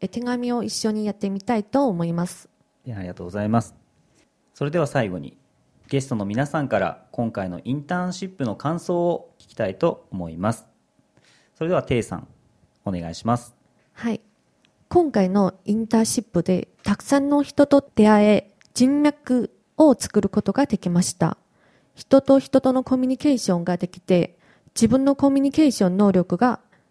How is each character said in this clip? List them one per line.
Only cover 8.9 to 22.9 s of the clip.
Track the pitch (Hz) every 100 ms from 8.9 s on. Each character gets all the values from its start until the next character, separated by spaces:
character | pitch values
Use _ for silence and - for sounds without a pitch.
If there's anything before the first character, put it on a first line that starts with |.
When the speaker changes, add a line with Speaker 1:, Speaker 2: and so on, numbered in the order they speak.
| 175 175
Speaker 2:
を | 170 - _
聞 | _
き |
た | - 104
い | 95
と | 170 - _
思 | 95 85
い | 82
ま | 104
す。 | 117 - _ _ _ _ _ _ _ _
そ | -
れ | 160
で |
は、 | 170
テ | - 127
イ |
さ | 101 87
ん、 | - _ _ _ _ _
お | -
願 | 90 82
い | 85
し | 110
ま | 123
す。 | - _ _ _ _
Speaker 1:
は | - 240
い。 | 208 _ _ _ _ _ _ -
今 | 359 320
回 | 220 185
の | 202 190 -
イ | -
ン | 214 226
タ | 226
ー |
ン | 226
シ | -
ッ |
プ | - 175
で | 165 185 - _
た | - 202
く |
さ | - 277
ん | 277
の | 285
人 | 277 - 285
と | 285 277
出 | - 214
会 | 214 208
え、 | 208 - _ _
人 | - 254 285
脈 | 294 294 - 254 202 _ _ -
を | 311
作 | - - -
る | 196
こ | -
と | -
が | - 285
で | 202
き | 180
ま | 175
し | 185
た。 | - 165 - _ _ _ _ _
人 | - - 269
と | 269 269
人 | - 269
と | 262
の | 254
コ | 254